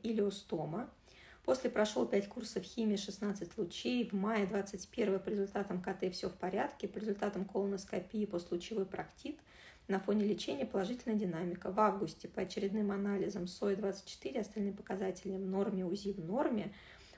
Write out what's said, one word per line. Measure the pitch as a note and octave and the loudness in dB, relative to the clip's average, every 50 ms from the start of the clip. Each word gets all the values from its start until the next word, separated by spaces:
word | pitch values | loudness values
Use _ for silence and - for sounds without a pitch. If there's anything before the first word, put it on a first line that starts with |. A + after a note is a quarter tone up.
| - | -2
илиостома. | A3+ A3+ A3 G#3 G3+ F#3+ - - - - E3 D3+ D3+ D#3+ G#3 B3+ D4 - - - - - - - - - - - | 0 2 4 2 2 0 -2 -4 -4 -2 -2 -2 -2 -2 -4 -4 -6 -10 -18 -20 -20 -20 -20 -20 -20 -20 -6 2
После | - C4 C4 - - | 2 2 4 2 2
прошел | - - G#3+ G#3+ - B3+ A#3 | 4 4 4 4 4 2 2
пять | G#3+ - G3+ G3+ - | 4 4 4 2 2
курсов | - B3+ A3 - - G3+ F#3 | -4 -8 -8 -4 -4 -4 -4
химии, | - - - A3+ G#3+ G#3 | -4 -2 0 2 2 2
шестнадцать | G3 - - G3 - - G3+ G3 G3+ - F3 - | 2 0 -4 -6 -4 -2 -2 -2 -2 -6 -6 -4
лучей. | - G3+ E3+ - - - A#3+ B3 B3 A#3 F#3 | -2 -4 -2 -4 -2 0 2 2 2 2 2
В | G3+ | 2
мае | G3 F#3+ G#3+ A3+ G#3+ G3+ | 2 2 2 4 2 2
двадцать | F#3 G#3+ G3 G3 - - F#3 - - | 2 2 0 0 -2 -6 -10 -10 -6
первого | - - A3 G3+ F#3+ F#3+ | -2 2 2 4 4 2
по | F#3+ F#3 | 2 0
результатам | - G3+ G3 G3 - G#3 G3+ G3+ F#3 F#3 | 0 2 0 0 0 -2 -2 0 -2 -2
К | F3+ - F#3+ | -2 -2 -2
Т | - - F#3 | 0 0 -2
все | F3+ - - F#3 | 0 -2 -4 -4
в | F#3 | -4
порядке. | - - - - G#3 C4 D4 - - - G3 | -4 -4 -2 0 0 0 0 -2 -4 -6 -6
По | - G#3 | -4 -4
результатам | G#3+ A3 G3+ G3+ - G#3 G3+ F#3+ F#3+ | -2 -2 0 0 0 0 0 -2 -4
колоноскопии | F#3+ - G3 G3 G3 G3 F#3+ F#3+ - - F#3 F3+ - - G#3+ G#3 | -2 0 0 0 2 0 -2 -4 -4 -4 -4 -4 -2 -2 -2 -2
постлучевой | G3+ G3+ F3 F3 - - F3 F3 - A3 F3+ F#3+ | 0 -2 -4 -2 -2 -2 -4 -2 -2 -2 -2 -2
проктит. | F#3+ - - - - - - - - D4 - - - - - - - - - - | -2 -2 -6 -8 -8 -12 -12 -10 -10 -10 -10 -14 -20 -20 -20 -20 -20 -20 -14 -2
На | - G3 F#3+ | 0 0 0
фоне | G3 - G#3 G#3+ G3+ | 2 2 4 4 4
лечения | G#3 G#3 F3+ - - - C#4+ C4 | 4 2 2 0 -2 -2 -2 -2
положительная | - - G3 F#3+ F#3+ B3 B3 - A#3+ A3 | 0 0 0 0 0 -2 -2 -2 0 0
динамика. | G#3 G#3+ F3+ E3+ D#3+ F3+ F3 E3+ - - - | 2 2 2 0 0 0 -2 -2 -2 -4 -2
В | F#3+ G#3 | 4 6
августе | G#3+ G#3 F#3+ G3 G3 D#3 - - - | 6 6 6 4 0 -2 -4 -8 -14
по | - - - F#3+ | -8 -4 -4 -4
очередным | F3+ - - G3 G3 F#3+ A3 G#3 G3+ | -2 0 0 0 2 2 2 2 2
анализам | G3+ G3 G3+ G3+ G3+ G3 - F#3 - G3+ F3+ | 2 2 2 2 2 2 2 0 0 -2 -4
сои | F3+ - - - G3+ G3 | -4 -4 0 2 2 2
двадцать | F#3+ G#3 G3 F#3+ - - | 2 2 0 0 -2 -6
четыре, | - - - - - C4 B3+ | -12 -14 -8 -8 -4 -2 -2
остальные | G3+ G3+ - A3 G3+ G3+ G3 | -2 -2 -2 0 0 0 0
показатели | G3+ - - G3 F#3+ F#3 F#3+ F#3 F#3 - F#3+ F#3 | -4 -6 -6 -2 0 0 -2 -2 -2 -4 -4 -2
в | F#3+ G3 | -2 -2
норме, | F#3 F#3+ F#3+ G3+ A3+ G#3+ F#3+ F#3 | 0 2 2 2 2 2 0 0
узи | F3 F3+ G#3 - G3 G3 | 0 0 0 -2 -2 -4
в | G3+ D#3+ | -2 -2
норме. | D#3+ G3 B3+ D#4 D#4+ B3+ G#3 G3 G3+ - - - - - - - - - | -2 0 2 2 2 2 2 0 -2 -6 -10 -16 -20 -20 -20 -20 -20 -20